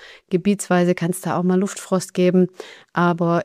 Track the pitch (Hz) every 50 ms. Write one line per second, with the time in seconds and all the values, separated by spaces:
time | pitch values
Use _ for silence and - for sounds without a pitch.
0 | - - - - _ - - 180 165 202 208 196 - - 185 180 175 175 180 -
1 | 165 170 180 - - - 117 165 175 185 185 185 202 190 - - - - 185 185
2 | - - - - 180 180 180 185 180 175 - - - - - - - _ - 160
3 | 175 175 175 170 175 170 170 170 -